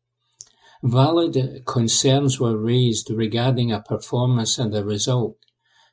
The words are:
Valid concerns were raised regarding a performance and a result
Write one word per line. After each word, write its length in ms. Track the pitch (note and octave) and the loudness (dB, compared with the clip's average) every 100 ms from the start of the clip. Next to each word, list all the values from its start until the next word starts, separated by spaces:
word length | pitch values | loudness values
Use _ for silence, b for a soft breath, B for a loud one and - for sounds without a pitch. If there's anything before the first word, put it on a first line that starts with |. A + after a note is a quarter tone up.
| _ _ _ B B B B B | _ _ _ B B B B B
Valid 800 | - B2 C#3 E3+ E3 C3 C3 - | 0 4 4 4 0 0 -4 -6
concerns 760 | - - A2+ - C#3 C#3 C#3+ B2+ | -6 -2 0 2 2 4 2 0
were 200 | A#2+ A2 | 0 0
raised 520 | A2 B2 B2 A2 - | 0 2 2 0 -4
regarding 600 | A2 A2 A#2 B2 B2 A#2+ | -2 -2 0 0 0 0
a 80 | G#2+ | -2
performance 760 | - G#2+ - B2 B2 B2 A2 - | -4 -8 -4 -2 2 0 0 -2
and 160 | A2 | -2
a 100 | G#2+ | -2
result 520 | G2+ G#2 A#2 B2+ A2 - _ _ b b b | -2 -2 0 0 -2 -6 _ _ b b b